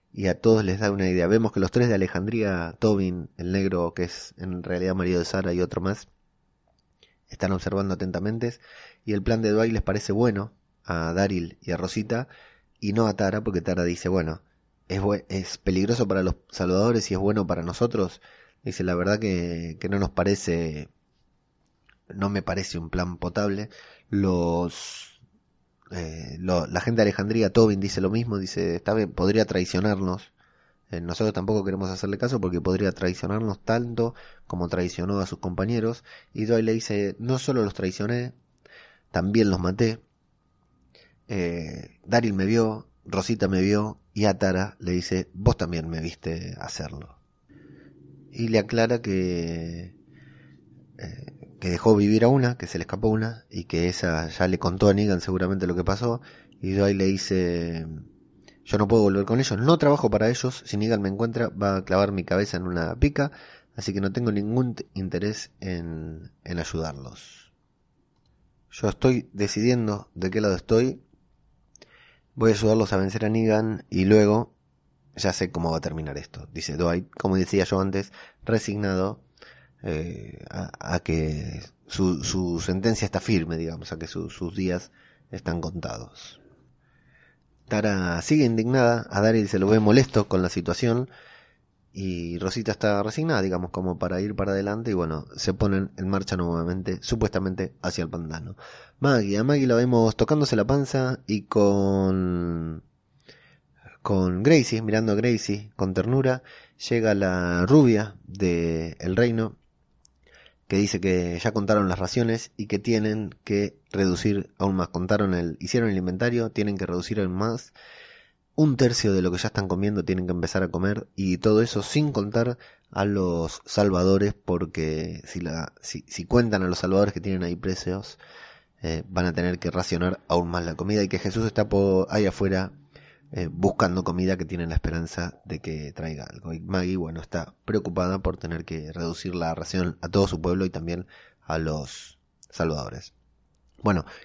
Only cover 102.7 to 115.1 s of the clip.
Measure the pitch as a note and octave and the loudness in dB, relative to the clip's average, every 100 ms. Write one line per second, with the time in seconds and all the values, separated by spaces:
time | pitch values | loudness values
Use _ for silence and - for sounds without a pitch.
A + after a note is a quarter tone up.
102.7 | D#2+ - _ _ _ _ - _ _ _ | -8 -14 _ _ _ _ -20 _ _ _
103.7 | _ - - - F#2+ F#2 F2+ A#2+ D#3+ A#2+ | _ -20 -10 -2 2 2 2 6 6 4
104.7 | A2+ A2 G#2+ A2+ G#2 B2 A2+ - G2+ G#2 | -2 0 0 2 2 2 0 -2 -6 -6
105.7 | - F#2+ F#2 G2+ C3 C3+ B2+ - - - | -4 -2 0 0 2 2 0 -6 -20 -20
106.7 | - - A#2+ A2 G2+ F#2+ F2+ F2 F2 F2+ | -14 -2 0 2 2 2 0 0 2 6
107.7 | D3+ C3 G#2+ G#2+ - - F#2+ F#2 E2+ E2+ | 8 8 6 2 -8 -14 -2 0 2 0
108.7 | E2 E2 D2 F2 F#2+ A#2+ A2+ A2 - _ | -2 -4 -6 -2 2 2 2 -2 -6 _
109.7 | _ _ _ _ _ _ - - _ - | _ _ _ _ _ _ -20 -20 _ -2
110.7 | G2 G2+ F#2+ F#2+ F2+ F2 F2 A2+ G#2+ G2+ | 0 2 0 2 2 0 -2 -2 0 2
111.7 | G#2 G2 F#2 F#2 - A#2 A2+ - - G#2 | 2 2 0 -2 0 0 0 -4 -10 -4
112.7 | G2+ A#2+ A2 G#2+ G#2+ G2+ - - G2+ G2+ | -2 2 2 2 -2 -6 -10 -2 0 -2
113.7 | - _ G2 F#2+ F2+ G#2+ G2+ - - G2 | -6 _ 0 2 2 2 0 -2 -2 0
114.7 | F#2 F2 E2+ F#2 | 0 -2 -2 0